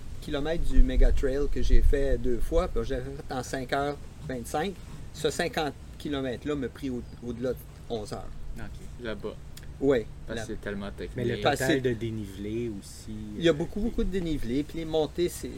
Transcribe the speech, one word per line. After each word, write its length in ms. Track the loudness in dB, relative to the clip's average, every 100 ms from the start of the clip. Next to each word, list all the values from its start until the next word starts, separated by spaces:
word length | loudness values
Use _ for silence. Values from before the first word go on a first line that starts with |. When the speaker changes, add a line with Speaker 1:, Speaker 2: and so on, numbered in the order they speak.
| -10 -10
Speaker 1:
kilomètres 420 | -6 -4 -2 0
du 180 | 6 8
Mega 300 | 10 10 8
Trail 360 | 8 4 2 2
que 100 | 4
j'ai 200 | 10 10
fait 360 | 10 8 4 4
deux 200 | 4 4
fois, 300 | 2 2 2
puis 160 | 0 -2
je 60 |
l'avais 100 | -2
fait 300 | -4 -8 -8
en 100 | -6
cinq 300 | -6 -6 -2
heures 240 | -2 -2 -4 -10 -12 -8
vingt-cinq, 420 | -8 -4 -4 -4 -6 -12 -12 -12
ce 160 | -4 -2
cinquante 440 | 0 -2 -2 -4 -6 -14 -10
kilomètres-là 580 | -6 -4 -4 -4 -4 -4
m'a 140 | -4
pris 200 | -6 -6
au-, 140 | -6 -8 -12
au-delà 280 | -10 -6 -4
de 60 | -4 -8 -14 -8
onze 240 | -8 -6
heures. 160 | -8 -8 -8 -8 -8
Speaker 2:
Ok. 60 | -10 -10 -12 -10
Speaker 3:
Là-bas. 320 | -8 -8 -8 -10 -14 -14 -14 -2
Speaker 1:
Oui. 240 | 2 2 0 -10 -8
Speaker 3:
Parce 140 | -8
que 0 |
Speaker 1:
là. 60 | -6
Speaker 3:
c'est 140 | -8
tellement 280 | -6 -6 -6
technique. 220 | -8 -8 -4
Speaker 2:
Mais 80 | -2
le 160 | 0
Speaker 1:
Parce 180 | 0 0
Speaker 2:
total 220 | 2 0
Speaker 1:
que 80 | 0
Speaker 2:
de 40 |
dénivelé 800 | -2 -4 -6 -8 -8 -6 -4 -6 -8
aussi, 340 | -12 -14 -12 -10 -10 0
Speaker 1:
il 60 |
y 60 | 2
a 20 |
Speaker 2:
euh, 20 |
Speaker 1:
beaucoup, 280 | 2 0 -4
Speaker 2:
qui 40 | -2
Speaker 1:
beaucoup 160 | 0 -2
de 40 |
dénivelé, 540 | 0 -2 -2 -2 -2
puis 160 | -4 -6
les 60 | -2
montées, 420 | 0 0 0 -4
c'est, 240 | -4 -10